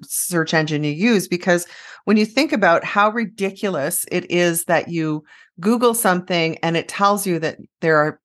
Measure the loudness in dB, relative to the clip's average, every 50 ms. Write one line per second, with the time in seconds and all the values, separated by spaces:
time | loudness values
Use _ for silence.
0 | -12 -10 -8 -6 -6 -2 -2 -2 0 2 0 0 0 0 -2 -2 -2 -4 -2 0
1 | 2 2 2 2 0 -2 -6 -4 0 0 0 0 0 -6 -14 -20 -20 -20 -20 -10
2 | _ 0 2 2 2 0 0 -2 0 0 0 2 4 4 4 2 2 0 0 2
3 | 2 2 0 -2 -6 -6 -6 -6 -6 -6 -4 -4 -6 -4 -4 -2 -4 -4 -4 -6
4 | -6 -4 -4 -6 -4 -2 0 2 2 2 0 -2 -2 0 0 0 0 -2 -4 -4
5 | -2 -2 -4 -4 -6 _ -20 -20 -20 _ _ -4 0 0 2 4 2 2 2 2
6 | 2 2 0 0 0 -2 0 0 0 0 -2 -2 -2 -2 -2 -2 -4 -4 -4 0
7 | 2 2 2 2 0 -2 -2 -2 -2 -4 -6 -8 -16 -20 _ _ 0 2 4 4
8 | 4 2 -2 -6 _